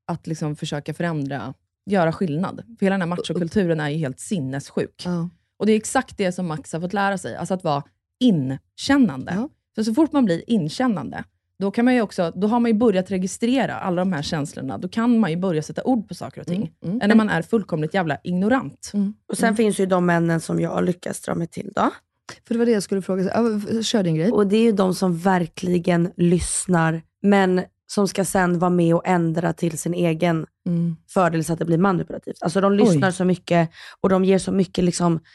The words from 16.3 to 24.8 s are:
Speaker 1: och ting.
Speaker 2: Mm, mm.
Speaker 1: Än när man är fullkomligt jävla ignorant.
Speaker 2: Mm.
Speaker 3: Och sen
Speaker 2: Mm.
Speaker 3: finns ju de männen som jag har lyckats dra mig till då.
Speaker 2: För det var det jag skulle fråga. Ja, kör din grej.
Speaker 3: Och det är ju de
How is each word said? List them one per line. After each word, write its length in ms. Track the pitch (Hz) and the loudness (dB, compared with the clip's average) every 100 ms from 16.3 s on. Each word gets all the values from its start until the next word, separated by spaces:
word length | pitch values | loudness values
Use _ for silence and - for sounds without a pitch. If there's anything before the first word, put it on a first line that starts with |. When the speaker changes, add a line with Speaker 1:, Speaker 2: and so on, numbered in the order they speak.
| - | -10
Speaker 1:
och 60 | - | -6
ting. 140 | 180 | -4
Speaker 2:
Mm, 100 | 160 _ | -6 _
mm. 160 | 165 220 | -6 0
Speaker 1:
Än 60 | 202 | 4
när 80 | 226 | 4
man 120 | 214 | 4
är 120 | 170 | 0
fullkomligt 520 | 165 226 185 165 156 | 0 -2 -2 -4 -2
jävla 240 | 196 165 139 | -2 -2 -4
ignorant. 640 | - 180 202 262 - - - | -4 0 2 0 -2 -12 -8
Speaker 2:
Mm. 200 | 208 202 - - | -4 -4 -6 -10
Speaker 3:
Och 100 | 190 | 0
sen 80 | 226 | 0
Speaker 2:
Mm. 80 | 220 | 2
Speaker 3:
finns 240 | 220 196 | 2 2
ju 60 | 190 | 2
de 200 | 185 175 | 2 4
männen 340 | 170 170 165 | 2 2 0
som 200 | - 170 | -2 -2
jag 100 | 165 | -2
har 120 | 180 | 0
lyckats 380 | 180 175 - - | -2 -2 -6 -8
dra 140 | - | -6
mig 120 | 170 165 | -6 -6
till 260 | - - - | -8 -8 -2
då. 140 | 247 - _ _ - - - | -2 -2 _ _ -20 -14 -6
Speaker 2:
För 80 | |
det 40 | 233 | 0
var 80 | 233 | 2
det 60 | |
jag 100 | 214 | 0
skulle 200 | - 196 | 0 -4
fråga. 200 | 185 190 | -4 -2
Ja, 580 | 185 - 233 208 208 226 | -2 0 0 -2 -4 -4
kör 200 | 220 226 | 0 0
din 120 | 180 | 2
grej. 180 | 156 180 | 0 2
Speaker 3:
Och 140 | 240 202 | 2 2
det 100 | 220 | 4
är 60 | |
ju 100 | 233 | 4
de 220 | 202 | 4